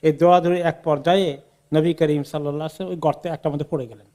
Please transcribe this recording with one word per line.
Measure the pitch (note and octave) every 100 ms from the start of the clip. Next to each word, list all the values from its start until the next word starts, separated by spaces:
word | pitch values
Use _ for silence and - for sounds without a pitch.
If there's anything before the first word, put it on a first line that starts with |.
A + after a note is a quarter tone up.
এই | D#3+
দোয়া | D3 E3+ F3+
ধরে | F3 F3
এক | E3+ D#3
পর্যায়ে | E3 D3 C#3 F#3+ F#3 C#3 _ _ _
নবী | D3+ D#3+
করিম | E3 D#3 D3
সাল্লাল্লাহু | C#3+ D3+ D3
আলাইহি | C#3+
ওয়াসাল্লাম | D#3 - F#3
ওই | F3+
গর্তে | D#3 - F3+
একটা | D#3 D#3+
মধ্যে | C#3+ D3
পড়ে | D3+ A#2+
গেলেন। | G#2+ _